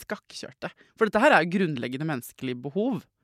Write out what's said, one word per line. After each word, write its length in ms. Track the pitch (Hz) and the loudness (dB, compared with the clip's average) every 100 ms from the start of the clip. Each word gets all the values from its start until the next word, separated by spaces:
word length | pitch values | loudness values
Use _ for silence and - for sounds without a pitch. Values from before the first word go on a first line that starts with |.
skakkjørte. 680 | - 208 _ - - - 170 - _ - | -12 -14 _ -18 -18 -12 -14 -14 _ -2
For 80 | 220 | 0
dette 140 | 214 | 4
her 100 | 285 | 6
er 120 | 202 170 | 6 4
jo 60 | 190 | 0
grunnleggende 480 | 180 135 123 131 160 | 0 -2 -6 -4 -4
menneskelige 520 | 135 - - 131 123 | -4 -8 -10 -8 -6
behov, 440 | 139 190 240 196 - _ | -6 -4 -2 -2 -8 _